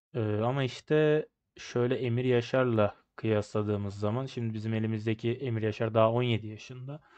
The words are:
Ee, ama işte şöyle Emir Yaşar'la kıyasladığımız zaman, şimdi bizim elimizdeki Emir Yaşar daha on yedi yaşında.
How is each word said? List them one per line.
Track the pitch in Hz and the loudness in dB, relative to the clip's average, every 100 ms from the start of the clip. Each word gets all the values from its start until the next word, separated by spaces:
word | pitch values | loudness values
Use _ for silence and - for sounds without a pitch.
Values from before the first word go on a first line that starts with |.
| _ | _
Ee, | - 107 104 | -4 -2 0
ama | 113 139 | 0 0
işte | 127 - - 156 151 151 - _ _ - | -2 -4 0 2 4 2 0 _ _ -20
şöyle | - 120 123 127 | -6 0 0 0
Emir | 127 120 | 0 0
Yaşar'la | 127 120 117 131 127 110 104 - _ - | 2 2 2 2 2 4 2 0 _ -6
kıyasladığımız | 110 107 101 107 104 104 101 101 | 0 0 0 -2 -2 -2 -4 -4
zaman, | 104 117 135 | -2 -2 -6
şimdi | - 117 | -6 -6
bizim | 110 110 | -4 -4
elimizdeki | 113 110 110 110 110 117 | -2 -2 -2 -2 -2 -2
Emir | 117 131 113 | -2 -2 -2
Yaşar | 107 - 113 | -2 -2 0
daha | 113 110 | 4 4
on | 117 | 4
yedi | 123 107 107 | 2 0 -2
yaşında. | 107 - 127 131 151 _ | -12 -16 -14 -14 -14 _